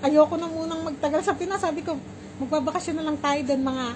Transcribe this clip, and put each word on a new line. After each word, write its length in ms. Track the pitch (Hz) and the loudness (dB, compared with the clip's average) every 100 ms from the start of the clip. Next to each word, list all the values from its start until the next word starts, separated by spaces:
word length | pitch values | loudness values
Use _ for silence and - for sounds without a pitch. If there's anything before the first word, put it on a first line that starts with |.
| 277 | 6
Ayoko 320 | 302 302 330 | 6 6 4
na 80 | 339 | -4
munang 400 | 320 330 330 330 | -4 -4 -4 -6
magtagal 400 | 285 294 302 381 | -2 0 2 2
sa 80 | |
Pinas." 320 | 302 349 392 359 | 0 0 0 0
Sabi 160 | 311 | -2
ko, 160 | 349 302 - - - - 262 | -4 -6 -6 -14 -14 -8 0
"Magbabakasyon 560 | 302 277 330 349 320 | 0 2 -2 -2 -2
na 40 | 311 | -2
lang 80 | 294 | -2
tayo 240 | 294 285 262 | 0 0 2
doon 120 | 277 262 | 0 2
mga 200 | 262 247 | -2 -4